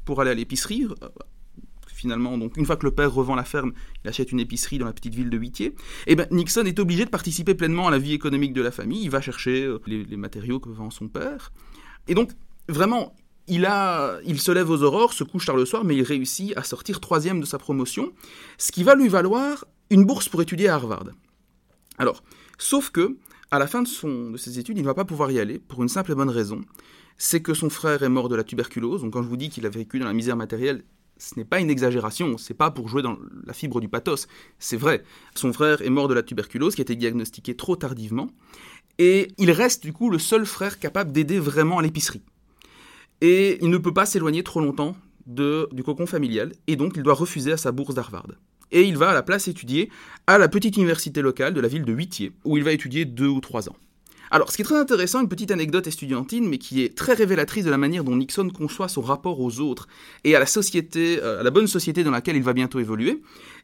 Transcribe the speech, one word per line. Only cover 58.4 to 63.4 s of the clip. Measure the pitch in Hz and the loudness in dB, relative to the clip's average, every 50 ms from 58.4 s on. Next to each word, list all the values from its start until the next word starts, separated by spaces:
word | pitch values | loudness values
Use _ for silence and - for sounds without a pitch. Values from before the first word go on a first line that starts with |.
| 190 180 | -2 -2
conçoit | 180 - 151 143 - - 190 | -4 -6 -6 -6 -4 -6 -6
son | 180 - 143 | -4 -4 -4
rapport | 117 127 139 165 165 185 170 135 | -2 -2 -4 -2 -2 -6 -2 -2
aux | 127 123 113 127 | -2 -2 -2 -2
autres | 151 143 123 - - - - - - - - - - | -2 -2 -4 -6 -10 -18 -20 -20 -20 -20 -18 0 4
et | 147 156 | 6 6
à | 139 | 6
la | 135 | 6
société, | - - 220 196 - - 175 160 165 - 165 165 165 170 - | 4 2 0 0 2 0 -2 -2 -2 -2 0 2 2 2 0
euh, | - 113 104 90 | -2 -2 -2 0
à | 117 | 0
la | 127 | 4
bonne | 143 196 220 | 6 6 4
société | 202 - 180 - 160 151 175 170 | 4 2 0 -2 0 0 2 2
dans | 151 | 2
laquelle | 127 120 - - 160 | 2 0 0 0 0
il | 139 | 2
va | 127 127 123 | 2 2 2
bientôt | 127 127 127 - 131 | 2 0 0 -2 -4
évoluer, | 117 107 110 107 117 175 285 302 - - - - | -2 -2 -2 0 0 0 0 -2 -8 -16 -20 -20